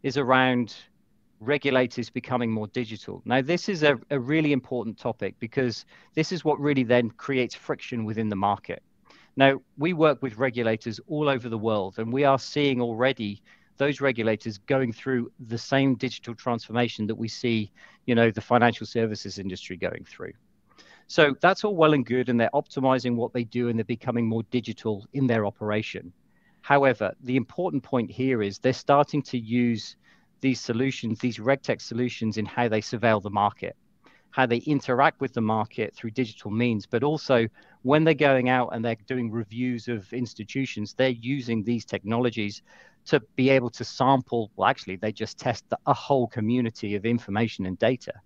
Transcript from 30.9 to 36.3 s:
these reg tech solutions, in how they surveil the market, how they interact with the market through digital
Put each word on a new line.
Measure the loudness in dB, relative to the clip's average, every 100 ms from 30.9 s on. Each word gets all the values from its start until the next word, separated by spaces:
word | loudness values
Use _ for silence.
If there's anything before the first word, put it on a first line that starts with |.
| -2 -6 -2
these | -4 -2
reg | 0 0
tech | 0 -4
solutions, | -4 -4 -4 -2 -4 -2
in | -4
how | 0 0
they | 0
surveil | -2 0 2 2
the | 0
market, | 0 0 0 -12 -12 _ _ _ _ _
how | -2 0
they | 0
interact | 0 -2 0 2 2 2
with | -6
the | -2
market | 0 0 -2 -4 -6
through | -6 -8
digital | -4 -4